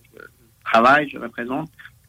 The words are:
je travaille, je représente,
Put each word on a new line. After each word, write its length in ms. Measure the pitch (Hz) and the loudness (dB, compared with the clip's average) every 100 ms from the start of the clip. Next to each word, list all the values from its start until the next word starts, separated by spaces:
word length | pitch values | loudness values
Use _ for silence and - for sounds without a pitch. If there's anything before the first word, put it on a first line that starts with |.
| _ - | _ -20
je 520 | - _ _ _ - | -20 _ _ _ -2
travaille, 380 | 113 123 143 143 | 2 4 4 0
je 80 | 131 | -8
représente, 540 | 117 - 120 139 160 _ - _ | -12 -10 -8 -8 -10 _ -20 _